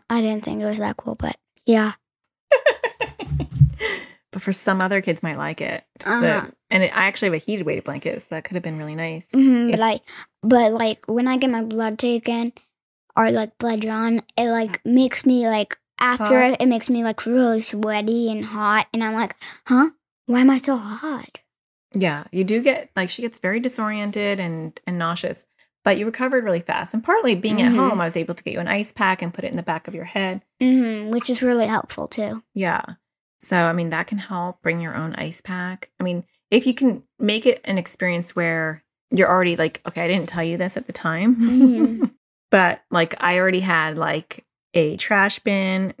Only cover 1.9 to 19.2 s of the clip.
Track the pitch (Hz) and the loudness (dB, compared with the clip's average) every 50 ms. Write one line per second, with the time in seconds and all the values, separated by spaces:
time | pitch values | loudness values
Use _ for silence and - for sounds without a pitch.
1.9 | 208 - _ _ _ _ _ _ _ _ _ - 587 - - 587 - - - 453 | -2 -8 _ _ _ _ _ _ _ _ _ 2 2 4 4 2 0 0 -2 -8
2.9 | - - 466 - - - 415 - - - - - - - - - - - 440 427 | -6 -8 -10 -10 -10 -12 -8 -6 -4 -4 -4 -2 4 6 6 6 6 2 -6 -6
3.9 | 403 - - - - _ _ _ - 190 - 202 190 - - 208 190 185 185 185 | -6 -8 -10 -14 -20 _ _ _ -16 -8 -6 -4 -4 -2 -2 0 0 0 0 0
4.9 | 202 196 190 190 165 165 - 165 147 135 147 151 160 - 143 - - - - _ | -2 -2 0 -2 -2 -2 -4 -6 -6 -6 -6 -8 -6 -6 -8 -8 -8 -8 -12 _
5.9 | _ - - - 208 240 - 165 - 190 - - - _ _ - - 190 185 - | _ -10 -6 -4 -2 0 2 0 0 0 -4 -8 -12 _ _ -2 0 2 2 2
6.9 | - - 190 196 202 - 226 190 165 160 - - 214 202 170 151 131 123 - - | 2 0 0 0 0 -2 -2 -2 -2 -2 -4 -4 -6 -4 -2 -4 -4 -4 -6 -8
7.9 | 139 139 - - - - - - 160 160 - - 185 180 175 170 156 156 151 151 | -10 -8 -8 -8 -8 -8 -10 -12 -12 -10 -10 -8 -8 -6 -6 -6 -8 -8 -8 -8
8.9 | 151 160 165 160 165 160 - - - 269 269 269 254 240 240 233 220 - 226 226 | -8 -8 -8 -8 -8 -10 -8 -2 2 4 6 6 6 6 4 2 2 2 2 2
9.9 | 214 220 - - - - - - _ _ - 220 254 240 233 214 220 226 233 220 | 0 -2 -4 -12 -20 -20 -20 -20 _ _ 2 4 6 6 6 4 2 2 0 -2
10.9 | 220 - _ - 220 240 247 254 262 254 269 262 240 226 220 226 220 226 226 220 | -2 -4 _ -4 -2 0 0 0 0 0 0 0 0 -2 -4 -4 -4 -4 -2 -4
11.9 | 214 220 - 240 240 226 226 - 233 233 233 233 - _ _ _ _ _ _ _ | -4 -2 -2 -2 -2 -2 -2 -2 -2 -2 -4 -4 -6 _ _ _ _ _ _ _
12.9 | _ _ _ _ _ - 226 226 233 226 220 220 - - - 233 226 214 220 220 | _ _ _ _ _ 0 2 2 2 0 -2 -4 -6 -6 -4 -4 -2 -2 -4 -4
13.9 | 220 220 226 226 233 226 - _ _ - 240 233 233 226 226 214 180 - - 220 | -2 -2 0 0 0 0 -2 _ _ -2 0 0 0 0 -2 -2 -4 -6 0 4
14.9 | 240 254 262 254 - - - 262 254 247 240 226 220 214 208 - - - _ _ | 4 4 4 4 0 0 2 2 4 4 4 2 0 0 -2 -4 -6 -14 _ _
15.9 | _ - 247 247 247 240 - - 262 254 254 254 262 - 247 254 240 226 - - | _ -2 0 0 0 0 2 4 4 6 6 4 4 2 2 2 2 2 0 0
16.9 | 247 233 233 226 220 - - 226 240 254 254 233 226 220 220 - - 208 214 214 | 0 0 0 -2 -4 -4 -2 0 2 4 4 4 2 0 -2 -4 -4 -2 -2 -2
17.9 | 214 208 208 220 233 233 233 226 220 214 208 214 214 214 214 208 208 220 - - | -2 -2 0 0 0 0 0 -2 -2 -4 -6 -8 -6 -2 0 2 2 2 2 0
18.9 | - 226 226 220 220 220 | -2 -2 -2 -2 -2 -2